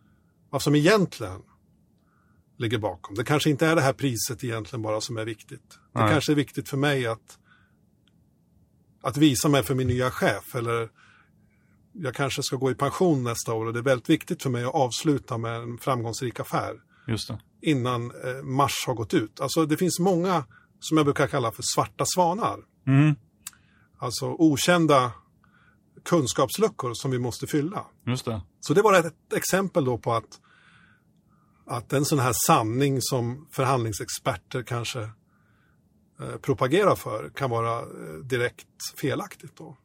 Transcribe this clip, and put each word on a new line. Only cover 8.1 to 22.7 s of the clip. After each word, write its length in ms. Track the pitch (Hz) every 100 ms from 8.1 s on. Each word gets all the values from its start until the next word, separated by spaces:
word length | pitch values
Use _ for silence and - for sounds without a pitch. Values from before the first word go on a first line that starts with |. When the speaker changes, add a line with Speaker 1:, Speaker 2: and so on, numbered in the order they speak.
| _ _ _ _ _ _ _ _ _
Speaker 1:
att 160 | 135 131
visa 320 | 156 120 160
mig 140 | 139
för 120 | - 131
min 120 | 127
nya 240 | 123 127
chef, 440 | - 180 101 - 123
eller 340 | 117 117 113 _ - _ _ _ _ _ _ _ _
jag 220 | 220 139 -
kanske 280 | 143 -
ska 120 | - 135
gå 160 | 131
i 40 | 120
pension 480 | 139 - 185 143
nästa 300 | 120 113 -
år 120 | 113 113
och 80 |
det 60 | 113
är 40 |
väldigt 260 | 131 127 -
viktigt 340 | 156 - 175
för 60 | 135
mig 140 | 120
att 100 | 120 156
avsluta 640 | 127 - 160 135 - 117
med 180 | 117 117
en 160 | 120 120
framgångsrik 640 | - 127 113 110 123 -
affär 360 | 127 160 101 104 _ _ -
Speaker 2:
Just 200 | 107 -
det. 120 | 110 - _
Speaker 1:
innan, 440 | - 139 120 123 120
eh, 320 | - 127 131
mars 400 | 143 127 139 - -
har 60 |
gått 200 | 117 110
ut. 260 | 170 - -
Alltså, 240 | 135 165 151
det 120 | 151
finns 220 | 180 160
många 440 | 185 170 185 170 131 - _ _
som 180 | - 156
jag 80 | 143
brukar 220 | 135 139
kalla 240 | 147 117
för 120 | -
svarta 420 | - - 127 - 139
svanar. 540 | 185 170 190 165 101 -